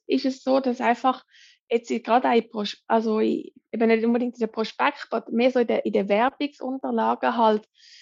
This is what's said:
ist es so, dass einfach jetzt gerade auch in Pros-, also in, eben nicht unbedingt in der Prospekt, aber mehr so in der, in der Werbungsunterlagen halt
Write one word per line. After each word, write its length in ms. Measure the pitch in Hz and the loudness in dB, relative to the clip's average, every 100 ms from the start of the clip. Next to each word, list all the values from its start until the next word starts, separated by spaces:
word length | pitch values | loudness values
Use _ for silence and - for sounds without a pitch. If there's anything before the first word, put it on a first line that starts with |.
| - | -2
ist 180 | 269 269 | -2 -2
es 180 | 262 | -4
so, 160 | 262 269 | 0 0
dass 220 | 262 240 | 0 -2
einfach 420 | 226 240 262 254 _ _ - _ - | 0 0 0 -2 _ _ -20 _ -4
jetzt 200 | 240 240 233 | -4 -2 -6
gerade 260 | 233 240 254 | 2 2 4
auch 60 | 240 | 2
in 140 | 233 | 0
Pros-, 340 | 220 208 - - | -6 -8 -8 -2
also 320 | 226 220 214 | -2 0 0
in, 320 | 220 - - _ - | 0 -2 -6 _ -10
eben 160 | 220 226 | 0 2
nicht 180 | 226 233 | 2 2
unbedingt 300 | 240 247 240 | 0 -2 -4
in 60 | |
der 60 | 220 | -6
Prospekt, 600 | - 220 - 269 - - | -4 -6 -2 -2 -4 -6
aber 200 | 233 - | -8 -4
mehr 200 | 233 247 | 0 2
so 80 | 254 | 2
in 80 | 233 | 0
der, 180 | 220 - | 0 0
in 80 | |
der 160 | 208 202 | -2 0
Werbungsunterlagen 1300 | 208 254 - 285 - 254 262 262 233 220 240 254 233 | 2 0 -2 -8 -6 -10 -8 -4 -2 -2 0 -2 2
halt 300 | 220 214 - _ - - | 2 2 -2 _ -20 -20